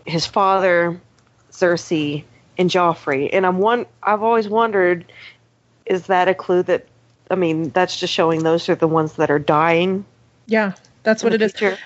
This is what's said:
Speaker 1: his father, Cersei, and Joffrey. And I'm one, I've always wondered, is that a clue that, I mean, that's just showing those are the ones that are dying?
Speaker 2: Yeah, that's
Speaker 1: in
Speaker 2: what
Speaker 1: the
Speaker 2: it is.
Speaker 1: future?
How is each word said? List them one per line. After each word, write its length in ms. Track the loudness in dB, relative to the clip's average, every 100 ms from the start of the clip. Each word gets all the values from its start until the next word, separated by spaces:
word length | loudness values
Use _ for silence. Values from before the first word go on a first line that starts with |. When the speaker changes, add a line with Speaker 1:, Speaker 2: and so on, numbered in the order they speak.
| -6
Speaker 1:
his 200 | -6 -4
father, 760 | -2 0 2 2 2 0 -4 -14 _ _ _ _
Cersei, 720 | -2 0 0 -2 -4 -4 -6 -10 _ _ -4
and 120 | 0
Joffrey. 600 | 2 0 0 -2 -2 -2
And 120 | 0 0
I'm 120 | 0
one, 280 | 0 0 -4 _
I've 200 | -4 -2
always 240 | 0 0 0
wondered, 640 | 0 0 2 0 0 -6 -20 -20 -20 _ _ _ _ -6
is 200 | -4 0
that 220 | 2 2
a 40 |
clue 300 | 0 0 0
that, 220 | 0 -2 -4 _ _ _ -6
I 60 | -2
mean, 360 | 0 0 -2
that's 280 | 0 0 -2
just 140 | -4
showing 300 | 0 0 2
those 260 | 2 0 0
are 60 | 0
the 120 | 0
ones 260 | 0 -2
that 160 | -2 0
are 100 | 0
dying? 680 | 2 2 2 2 0 -2 -8 _ _ _ -4
Speaker 2:
Yeah, 260 | -2 -2 -4 _ _
that's 180 | -2 0
Speaker 1:
in 20 | 0
Speaker 2:
what 60 | 0
Speaker 1:
the 60 |
Speaker 2:
it 40 | 0
is. 40 |
Speaker 1:
future? 260 | 0 -2 -2